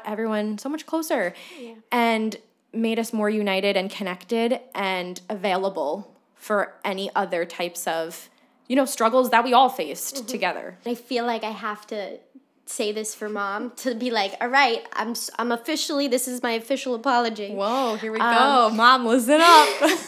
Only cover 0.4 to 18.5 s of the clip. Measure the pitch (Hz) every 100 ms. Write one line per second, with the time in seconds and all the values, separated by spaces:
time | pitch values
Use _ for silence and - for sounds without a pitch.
0.4 | 214 208 269 311 - 320 320 277 175 -
1.4 | - 330 233 220 - 240 233 220 220 214
2.4 | _ _ _ 233 226 226 226 220 208 214
3.4 | 202 190 202 190 190 - 185 180 - 233
4.4 | 233 262 - - 196 185 180 180 - 208
5.4 | 196 185 190 170 139 190 - _ _ _
6.4 | - 208 - - 208 190 196 - 185 175
7.4 | 175 - 175 175 180 165 165 - - _
8.4 | _ _ - 262 262 - 226 254 247 233
9.4 | 254 240 254 247 151 - - 277 220 240
10.4 | 185 - - 180 233 240 - 240 240 220
11.4 | 214 196 214 208 - 214 190 - _ -
12.4 | _ _ - - 214 214 220 - 214 208
13.4 | 196 208 240 - 254 220 247 226 196 -
14.4 | 240 269 262 226 - - 220 233 - -
15.4 | 233 233 330 311 - 285 285 247 254 247
16.4 | 247 226 226 269 262 226 277 240 233 214
17.4 | 202 196 202 262 247 214 220 220 233 233
18.4 | 277